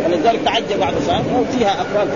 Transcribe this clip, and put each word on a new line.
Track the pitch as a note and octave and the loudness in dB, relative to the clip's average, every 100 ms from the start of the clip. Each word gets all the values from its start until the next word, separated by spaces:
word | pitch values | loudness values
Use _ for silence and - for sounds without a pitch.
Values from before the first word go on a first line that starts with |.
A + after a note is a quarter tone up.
| D#3+ | 0
ولذلك | F3 A3 A3+ | 2 2 2
تعجب | - G#3 G3+ G3 | 0 -2 -2 -2
بعض | F3+ F3 | 0 0
الصحابة، | D3+ F3+ - B3 | 0 0 0 0
وفيها | - B3+ G#3 | 0 0 0
أقوال | F#3+ F3+ G3+ F#3+ | 0 -2 0 0